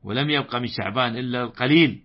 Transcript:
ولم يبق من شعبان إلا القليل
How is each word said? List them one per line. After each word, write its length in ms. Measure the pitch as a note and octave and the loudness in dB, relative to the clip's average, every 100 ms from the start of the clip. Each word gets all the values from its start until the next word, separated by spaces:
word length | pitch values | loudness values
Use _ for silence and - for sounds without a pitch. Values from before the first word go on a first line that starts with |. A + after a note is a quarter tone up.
ولم 280 | G2 A2+ D3 | -6 -4 0
يبق 260 | D3 C3+ A#2+ | -2 -2 -6
من 100 | A#2+ | -6
شعبان 500 | - G2 A2 B2 A#2 | -6 -4 -2 -2 -2
إلا 260 | B2+ B2 | -6 -4
القليل 600 | A#2+ - B2 D#3 D3+ - | -6 -4 4 6 6 2